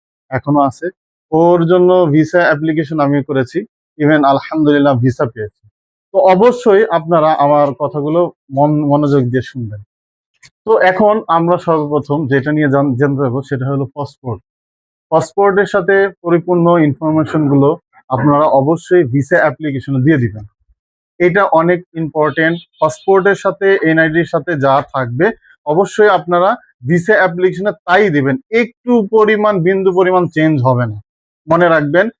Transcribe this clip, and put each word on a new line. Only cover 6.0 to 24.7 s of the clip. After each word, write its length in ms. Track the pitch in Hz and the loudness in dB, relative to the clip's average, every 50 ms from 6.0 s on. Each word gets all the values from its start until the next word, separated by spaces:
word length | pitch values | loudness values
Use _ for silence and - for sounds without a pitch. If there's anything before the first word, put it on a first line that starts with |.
| _ _ | _ _
তো 60 | - 196 | -2 2
অবশ্যই 680 | 190 190 190 185 214 247 240 240 - 233 196 196 226 | 4 4 4 4 4 2 2 2 0 2 4 4 2
আপনারা 480 | - 170 165 156 160 175 160 151 160 156 | 2 -2 -4 -2 0 0 2 2 2 2
আমার 340 | - 143 143 147 147 147 139 139 | 2 2 2 2 2 2 0 -2
কথাগুলো 580 | - 151 135 - 151 143 151 156 170 180 156 - _ _ _ | -6 -6 -6 -6 -6 -4 -2 0 0 0 -2 -4 _ _ _
মন-, 340 | 135 135 143 151 151 147 151 | -2 0 0 2 0 0 0
মনোযোগ 380 | 143 143 143 147 143 139 139 127 | 0 0 0 0 2 0 0 0
দিয়ে 180 | 120 120 131 | 0 -2 -4
শুনবেন। 400 | 120 - - 131 117 107 107 101 104 _ _ _ _ _ _ _ _ _ _ _ _ - _ _ _ | -6 -6 -12 -12 -10 -10 -12 -14 -18 _ _ _ _ _ _ _ _ _ _ _ _ -20 _ _ _
তো 120 | 214 220 | 0 0
এখন 440 | 208 196 185 185 185 214 208 214 220 220 | 2 2 0 2 2 2 2 2 0 -2
আমরা 300 | - 165 170 170 170 180 | -2 -2 0 2 0 -2
সর্বপ্রথম 720 | 170 175 175 160 156 151 147 147 147 - - 143 151 160 | -2 0 -2 -2 -2 -2 -2 -4 -4 -2 -2 -4 -4 -2
যেটা 240 | 120 135 139 123 151 | -2 -2 -2 -2 -2
নিয়ে 180 | 151 151 151 143 | -2 0 0 0
জান-, 260 | 131 139 139 147 127 | 0 0 0 0 -2
জানতে 280 | 120 143 143 139 131 143 | -2 -2 -2 -2 -2 -4
যাবো 180 | 127 117 139 | -4 -4 -6
সেটা 240 | 135 - 143 127 131 | -6 -6 -8 -6 -4
হলো 200 | 131 139 135 139 | -6 -4 -6 -6
পাসপোর্ট। 560 | 127 _ 147 143 - - _ - 127 110 90 _ _ _ _ _ _ _ _ _ _ _ _ _ _ | -8 _ -12 -12 -12 -12 _ -12 -12 -12 -12 _ _ _ _ _ _ _ _ _ _ _ _ _ _
পাসপোর্টের 560 | 160 160 165 - - - 202 202 190 196 202 | -2 -2 -2 -2 -2 0 0 2 2 0 -2
সাথে 420 | 180 - 202 180 196 196 196 196 202 - _ | 0 -2 -2 0 2 2 2 0 -2 -4 _
পরিপূর্ণ 560 | - 170 170 170 170 175 180 175 170 170 175 | -4 -2 -2 0 0 0 0 2 2 2 4
ইনফরমেশন 720 | 175 156 147 135 - 160 156 156 156 156 156 - 160 151 | 2 2 0 0 -2 -4 -2 -2 -2 -2 -2 -2 -2 0
গুলো 320 | 139 143 139 139 143 165 170 _ _ _ _ _ _ | 2 2 2 2 2 0 -2 _ _ _ _ _ _
আপনারা 360 | 131 127 127 147 143 143 151 | -6 -2 0 2 2 2 2
অবশ্যই 580 | 156 - 139 135 143 165 160 - - 180 180 165 | 2 2 0 2 0 -2 -4 -2 0 0 0 2
ভিসা 340 | 120 120 143 135 - 180 | 0 -2 -4 -2 0 0
অ্যাপ্লিকেশনে 680 | 165 151 151 131 - 156 151 135 135 - - 139 131 127 | 0 0 0 -2 -4 -8 -8 -8 -8 -6 -4 -4 0 2
দিয়ে 140 | 151 165 | 2 2
দিবেন। 280 | 120 120 110 101 107 104 - _ _ _ _ _ _ _ _ _ _ _ _ _ _ | 2 0 -4 -6 -10 -18 -20 _ _ _ _ _ _ _ _ _ _ _ _ _ _
এটা 240 | 175 180 170 208 196 | -2 0 2 0 0
অনেক 400 | - - 160 160 170 180 170 175 _ _ | 2 2 2 2 2 0 -2 -4 _ _
ইম্পর্টেন্ট। 640 | 165 165 151 - 156 151 156 127 165 160 165 170 175 - _ _ _ | -8 -8 -6 -2 -2 -2 -2 0 -2 -2 -2 -2 -4 -10 _ _ _
পাসপোর্টের 560 | - 160 160 - - - 196 196 180 202 196 | -4 -4 -4 -4 -2 0 0 2 2 2 -2
সাথে 420 | 185 - 196 180 - 202 196 196 - | 0 -2 -6 -4 -2 0 0 0 2
এনআইডির 440 | - 160 160 160 160 160 156 170 165 | 2 0 2 2 0 0 0 -2 -2
সাথে 340 | - - 165 139 - 170 143 | -2 -4 -6 -4 -4 -4 -2
যা 240 | 131 139 | 0 0